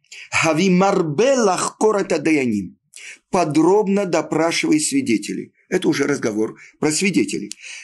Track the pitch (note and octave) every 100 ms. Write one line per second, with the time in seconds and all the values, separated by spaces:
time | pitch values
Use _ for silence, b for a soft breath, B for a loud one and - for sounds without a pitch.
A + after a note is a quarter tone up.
0 | _ B B - E3 D#3 F#3+ F3+ G3 G3
1 | E3 C#3+ B3+ C4+ G#3+ F3 - - G#3+ G#3
2 | G3 E3+ D#3 D3+ B2+ G#2 G2 - _ B
3 | B B _ F#3+ E3 D3 D#3+ G3+ G3 G3
4 | G3 E3 D#3 D#3 E3 D#3+ D#3+ D#3 D3+ C#3
5 | A#2 G#2+ - F#2+ G#2 _ - F#3 F#3 C#3+
6 | G3 C#3 C3 G#2 A2 - B B D3+ D3+
7 | G3 D#3+ G2 - G2+ - B B